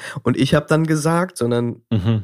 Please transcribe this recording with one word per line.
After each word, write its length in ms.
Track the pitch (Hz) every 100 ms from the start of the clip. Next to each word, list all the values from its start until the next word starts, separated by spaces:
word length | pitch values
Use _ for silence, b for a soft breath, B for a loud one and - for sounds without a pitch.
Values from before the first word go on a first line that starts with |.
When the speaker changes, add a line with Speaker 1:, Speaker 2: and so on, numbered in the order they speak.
| B B
Speaker 1:
"Und 140 | - 131
ich 180 | 151 151
hab 120 | -
dann 180 | 156 160
gesagt", 500 | 156 151 170 180 -
sondern, 460 | 120 120 120 - -
Speaker 2:
Mhm. 320 | 110 98 110